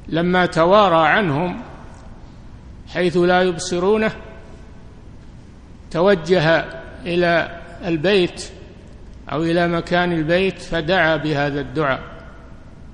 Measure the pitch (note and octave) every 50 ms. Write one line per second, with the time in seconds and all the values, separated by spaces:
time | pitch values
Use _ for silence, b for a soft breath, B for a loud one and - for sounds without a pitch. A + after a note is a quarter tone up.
0 | - - D3 D#3+ E3+ F3 F3+ F#3 F3+ F3 - E3 E3 F3 F#3+ G#3+ G#3 F#3+ E3 E3
1 | D#3+ D3 D#3+ G#3 G#3+ E3+ C3+ C#3+ F3+ F3+ A#2+ A2 - - - - - - - -
2 | - - - - - - - - - - - - - - - - - - - E3
3 | F3+ F3+ D3+ F3 F3 F3 F3+ F3+ F#3 F#3 F3 D#3+ - - F3+ F3 F3+ G3 G#3+ A3
4 | A3 G#3+ - - - - - - - - - - - - - - - - - -
5 | - - - - - - - - - - - - - - - - - - - D#3+
6 | F3 G3+ G3+ F3 D#3 D#3+ F#3 F3+ D3+ D#3+ E3 D3+ - - - - - - - -
7 | - F3+ E3+ F3 F3 E3+ E3+ E3 - - - - - - - - - F#3 E3+ D#3+
8 | C#3+ F#3 G#3 G3 F3 E3 - - - - - - - - - - - - - -
9 | - - - - - - C3+ D3 E3 E3 E3+ F3 F3 E3+ E3+ E3+ E3 - F3+ F3
10 | F3 F3 F3 D#3+ D#3 D3+ E3+ F3+ F#3+ F#3+ F#3 - - - E3+ E3 D#3+ D3+ F#3+ F#3
11 | D#3+ D#3 D#3+ D3+ C#3+ D3+ D3+ C#3 C#3+ D3 C#3 D3 C#3 B2+ B2 D3 D#3 C#3 C3 -
12 | - - - - - - - - - - - - - - - - - -